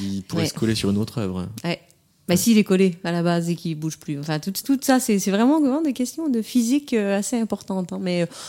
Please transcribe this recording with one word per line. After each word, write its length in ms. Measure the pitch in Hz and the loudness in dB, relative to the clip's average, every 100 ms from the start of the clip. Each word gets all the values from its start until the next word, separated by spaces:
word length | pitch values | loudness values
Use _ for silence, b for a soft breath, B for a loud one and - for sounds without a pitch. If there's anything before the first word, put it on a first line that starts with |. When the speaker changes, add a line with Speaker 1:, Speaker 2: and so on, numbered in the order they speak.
Speaker 1:
il 200 | 98 98 | -6 -6
pourrait 200 | - 165 | -4 -2
Speaker 2:
Ouais. 40 | 156 | -2
Speaker 1:
se 60 | |
coller 220 | - 113 110 | -2 -2 0
sur 120 | 98 | 0
une 80 | 101 | 0
autre 200 | 110 117 | -2 -4
œuvre. 300 | 95 92 90 110 | -4 -4 -8 -6
Speaker 2:
Ouais. 160 | 170 - _ _ _ _ - | -6 -6 _ _ _ _ 0
Bah, 60 | |
Speaker 1:
Ouais. 20 | 180 | 2
Speaker 2:
s'il 220 | 240 214 | 4 4
est 60 | |
collé 320 | 202 185 190 170 | 6 4 4 2
à 80 | 170 | -2
la 140 | 170 | 0
base 240 | 170 170 170 | 2 2 0
et 60 | 170 | -2
qu'il 200 | 170 156 | -4 -4
bouge 220 | 156 - | -6 -6
plus. 180 | - 143 | -8 -6
Enfin, 180 | 151 151 | -4 -4
tout, 140 | 196 | -4
tout 260 | 190 - 269 | -6 -2 0
ça, 180 | - 254 | 2 2
c'est, 180 | 247 196 | 2 0
c'est 140 | 196 | 2
vraiment, 260 | 202 247 320 | 2 4 4
vraiment 220 | 277 285 | 2 2
des 100 | 320 | 0
questions 340 | 233 247 - 320 | -2 -4 -4 -2
de 140 | 233 | -2
physique, 500 | 214 247 233 285 285 | 0 0 2 0 0
euh, 240 | 226 202 196 | 0 0 0
assez 180 | 196 240 | 0 -2
importantes, 560 | 220 196 - 190 175 | -2 -4 -4 -6 -4
hein. 60 | 185 | -4
Mais, 220 | 185 175 | -2 0
euh, 40 | 170 B | -2 B